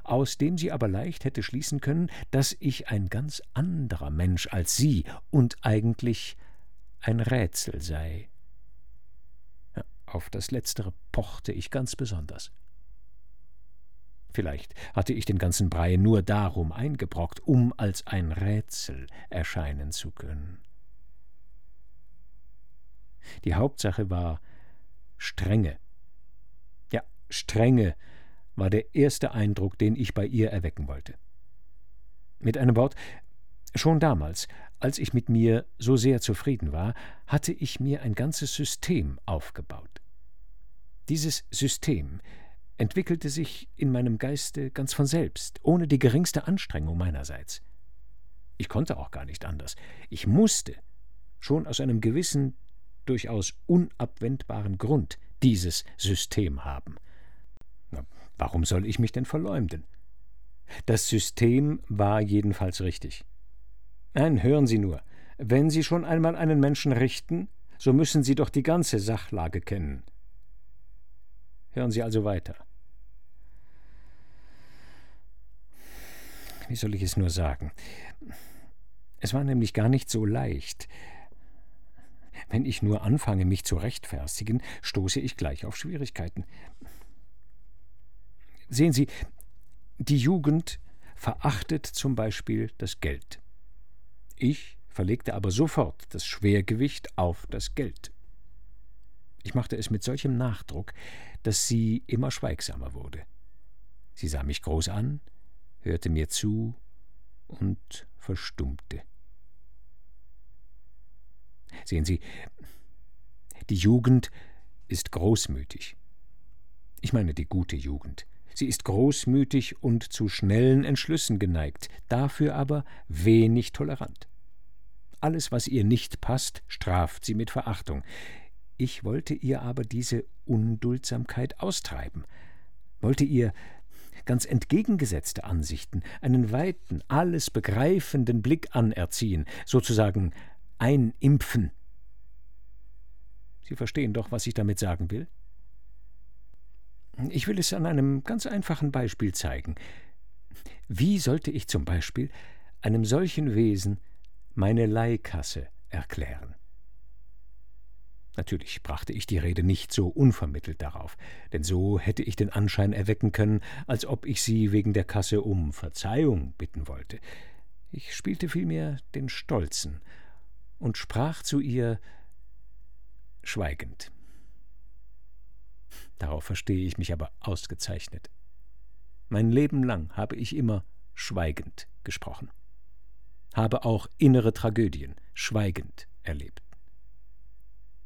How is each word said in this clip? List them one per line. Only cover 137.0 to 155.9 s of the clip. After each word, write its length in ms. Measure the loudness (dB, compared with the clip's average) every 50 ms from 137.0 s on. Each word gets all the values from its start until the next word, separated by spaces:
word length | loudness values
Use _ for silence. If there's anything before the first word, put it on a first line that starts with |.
| -2
alles 420 | 2 4 4 4 4 2 2 0 0
begreifenden 920 | 0 0 2 2 2 4 6 6 6 4 2 2 2 2 4 4 4 4
Blick 340 | 6 4 4 4 2 0 4
anerziehen, 680 | 6 6 6 4 2 0 0 0 0 0 2 2 2 0 -2 -4 -8 -2
sozusagen 640 | 4 6 6 6 6 6 6 6 6 6 4 2 2 0 -4 -10 -10 -10 -10 -10 -8 -2
einimpfen. 920 | 2 4 6 6 6 6 4 2 4 6 8 8 8 6 2 2 2 2 2 -2 -6 -10 -10 -10 -10 -10 -10 -10 -10 -10 -10 -10 -10 -10 -10 -10 -10 -10 -10 -10 -10 -10 -10 -10 -10 -10 -10 -10 -10 -10 -10 -10 -10 -10 -10 -10 -10
Sie 140 | -8 -8 -4
verstehen 380 | -4 -4 -2 0 0 2 2 2
doch, 180 | 0 -2 -2
was 140 | -2 -2 -2
ich 80 | 0 0
damit 260 | 2 2 2 2 2
sagen 300 | 2 0 0 0 -2 -2
will? 180 | -2 -4 -6 -8 -10 -10 -10 -10 -10 -10 -10 -10 -10 -10 -10 -10 -10 -10 -10 -10 -10 -10 -10 -10 -10 -10 -10 -10 -10 -10 -10 -10 -10 -10 -10 -10 -10 -10 -10 -10 -6 -4 -4 0
Ich 180 | 0 0 0
will 120 | 0 0 2
es 120 | 2 2 2
an 120 | 2 2
einem 380 | 4 4 4 4 4 4 2 0
ganz 240 | -2 -2 -2 -2
einfachen 440 | -2 -2 -2 0 0 0 0 2 0
Beispiel 420 | 2 2 0 0 0 0 0 0 0
zeigen. 420 | 0 -2 -2 -2 -2 -4 -4 -6 -6 -6 -10 -10 -10 -10 -10 -10 -10 -10 -10 -10 -10 -10 -10 -10 -10 -10 -12 -10 -10 -8
Wie 320 | -4 2 4 4 6 6 4
sollte 320 | 4 2 2 2 0 -2
ich 160 | -2 -2 -2
zum 180 | 0 0 0 2
Beispiel 460 | 2 2 2 0 0 -2 -2 -2 -2 -4 -8 -10 -10 -10 -10 -10 -10 -8 -2
einem 240 | 2 4 4 4 4
solchen 480 | 6 4 4 4 4 2 2 2 4 6
Wesen 460 | 6 6 6 6 4 2 0 0 -2 -4 -10 -10 -10 -10 -10 -10 -10 -10 -6 0
meine 320 | 2 4 6 6 6 6
Leihkasse 800 | 4 4 4 4 2 2 0 -2 -4 -4 -4 -4 -4 -4 -6 -6 -8 -10 -10 -10
erklären? 640 | -6